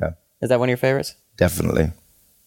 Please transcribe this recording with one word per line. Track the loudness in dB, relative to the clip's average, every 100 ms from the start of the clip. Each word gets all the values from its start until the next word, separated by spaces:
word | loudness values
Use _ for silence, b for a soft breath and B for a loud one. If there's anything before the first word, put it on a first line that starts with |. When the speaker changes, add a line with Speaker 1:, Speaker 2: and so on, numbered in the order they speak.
Speaker 1:
Yeah. | -8 -8 _ _
Speaker 2:
Is | 0
that | 2
one | 2
of |
your | 0
favorites? | 0 0 -4 -14 _ 0
Speaker 1:
Definitely. | 0 0 0 2 0 -4 _ _ _ _